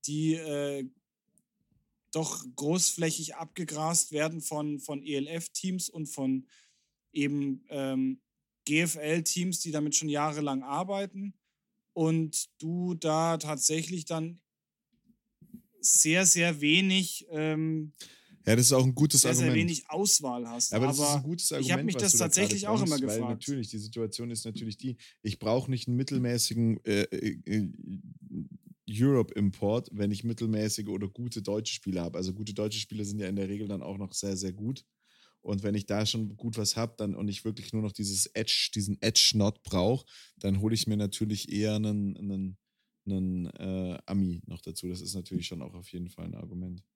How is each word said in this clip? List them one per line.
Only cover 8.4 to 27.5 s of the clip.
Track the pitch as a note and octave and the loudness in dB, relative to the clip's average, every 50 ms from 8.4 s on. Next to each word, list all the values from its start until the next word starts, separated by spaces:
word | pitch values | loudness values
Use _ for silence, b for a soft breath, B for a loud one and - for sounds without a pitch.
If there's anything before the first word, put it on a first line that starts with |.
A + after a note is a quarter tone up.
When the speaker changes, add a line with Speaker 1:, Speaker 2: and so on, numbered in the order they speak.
| _ _ _ _ _ | _ _ _ _ _
Speaker 1:
G | - D3 D#3 E3+ | 2 2 4 4
F | E3+ D#3+ | 2 0
L-Teams, | D#3+ D3+ D3+ D#3+ E3+ D#3+ - - F3+ F3 F#3 F3 E3+ | -2 -2 0 0 0 0 0 -2 0 -2 -2 -2 -4
die | - E3+ D3+ | -4 -4 -2
damit | D3+ D3 D3+ C#3+ | -2 -2 2 0
schon | - D#3 D#3 | 0 0 0
jahrelang | C#3+ D3 D3 D#3 D3 D3+ D3+ D3 C3+ C3+ C3 | 0 0 0 0 0 -2 -2 -2 -2 -2 -4
arbeiten | C3+ C#3 D#3 F#3 F#3 G3+ G3 G3+ F#3+ G3 G3 G3 G3+ F#3 _ _ _ _ _ _ _ _ _ _ _ _ | -4 -4 -4 -2 -2 -4 -4 -4 -6 -8 -8 -10 -10 -10 _ _ _ _ _ _ _ _ _ _ _ _
und | - D#3+ D#3+ D#3+ E3 D#3+ D3+ - - - - _ _ | 0 2 4 4 2 2 0 -2 -6 -6 -6 _ _
du | - D#3+ E3+ F3 F3+ F3+ F3 | -6 -4 -2 -2 0 -2 -2
da | D#3+ - D#3+ D#3 D#3+ E3 E3 E3 D#3+ | 0 0 2 2 4 4 2 2 0
tatsächlich | D#3 D#3 D3+ C3+ - - D#3 D#3+ D#3+ D#3 F3+ F3 D#3 | -2 -4 -4 2 2 2 2 2 -2 -4 -6 -6 -6
dann | - E3 D#3+ D#3+ E3 F3 F3 _ _ _ _ _ _ _ _ _ _ _ _ _ _ _ _ _ _ _ _ - - - - _ _ _ _ | -4 -4 -4 -4 -6 -8 -12 _ _ _ _ _ _ _ _ _ _ _ _ _ _ _ _ _ _ _ _ -20 -20 -20 -20 _ _ _ _
sehr, | F4+ - - - - - - - G3 | 2 4 6 6 6 6 6 6 6
sehr | F3+ - F3 E3+ E3+ E3 D3 | 6 6 6 4 2 2 2
wenig, | D3 D3 D#3 F3+ G3 F#3+ F#3+ F#3+ F#3 F3 - - - - | 4 4 6 6 6 4 4 4 2 0 -4 -8 -10 -8
ähm, | E3 D#3 D#3 D#3 D#3 D#3 D#3 D#3+ D#3+ D#3 D3+ D3+ - B B B B B B B B B B | -4 -2 0 0 0 0 0 0 0 -2 -4 -6 -12 B B B B B B B B B B
Speaker 2:
Ja, | - A2 | 4 6
das | A#2 B2 | 6 8
ist | - C3+ | 6 6
auch | C3 C3 | 6 4
ein | C3 B2+ | 4 4
gutes | B2 D3 D3+ - - | 4 4 6 6 6
Speaker 1:
sehr, | - B2+ B2+ | 6 6 4
sehr | - - D#3 | 4 4 4
Speaker 2:
Argument. | D3+ D#3+ E3 F3 | 4 4 2 2
Speaker 1:
wenig | E3 C#3 - - | 0 -4 -6 -6
Auswahl | D#3 F3 G3+ G3+ - - D3+ C3 B2 B2 A#2+ A#2 | -2 -2 2 2 2 2 2 0 -4 -4 -6 -6
hast. | A#2 A#2+ A#2+ - - | -4 -4 -2 0 2
Speaker 2:
Aber | A2+ B2 | 2 2
das | C3 C3+ | 4 2
ist | C#3 D3 | 2 2
ein | D3 D3 C#3+ | 2 2 2
Speaker 1:
Aber | C3 | 0
Speaker 2:
gutes | D3 E3+ E3+ - - | -2 -4 -2 -2 -2
Speaker 1:
ich | D#3+ | 0
hab | C#3 | 0
Speaker 2:
Argument, | C3+ B2+ - - C#3+ | 0 0 0 2 2
Speaker 1:
mich | - F#3+ | 0 0
Speaker 2:
was | B2+ G#3 | 2 4
Speaker 1:
das | G3 - | 6 6
Speaker 2:
du | - | 6
da | F3+ | 6
Speaker 1:
tatsächlich | D#3+ - - G3+ G3+ G3+ G3+ - | 4 4 4 4 4 2 0 2
Speaker 2:
gerade | - - | 2 2
Speaker 1:
auch | - G3+ | 2 4
immer | E3+ D3+ | 2 2
Speaker 2:
bringst, | C#3 C3 | 2 0
weil | B2 G#2+ A2+ | 0 0 0
Speaker 1:
gefragt. | A#2 A#2+ A2 G#2 | 0 -2 -4 -4
Speaker 2:
natürlich, | - - C#3+ C3+ A2+ G2+ | -4 -4 -4 -4 -4 -6
die | - G#2+ | -6 -8
Situation | G#2 G#2+ A2+ A#2 A2+ G#2+ G#2+ - A#2+ A#2+ | -8 -8 -6 -4 -4 -4 -4 -6 -6 -6
ist | A#2 A2 - | -6 -6 -6
natürlich | A2+ G#2+ G#2+ A2+ A2+ G#2+ _ | -8 -8 -6 -8 -8 -8 _
die, | - C3 A#2+ B B B B B _ | -6 -8 -8 B B B B B _
ich | G#2+ G2+ - | -4 -4 -2
brauch | - G#2+ A2+ B2+ C3+ C3 | 0 2 2 2 2 0
nicht | C3 A#2+ - - | -2 -2 0 0
einen | A#2+ B2 | 0 0
mittelmäßigen, | C3+ - C#3 C3 B2+ A#2+ A#2+ A#2+ - - A2 A2+ A#2 A2+ A2+ - _ | 0 0 0 0 2 2 2 2 0 0 2 2 4 4 4 2 _
äh, | A2 G#2 G2+ G#2 | 0 2 2 2
äh, | - - - - G#2+ - - - | 0 -2 -2 -2 -2 -4 -4 -4
äh, | - | -2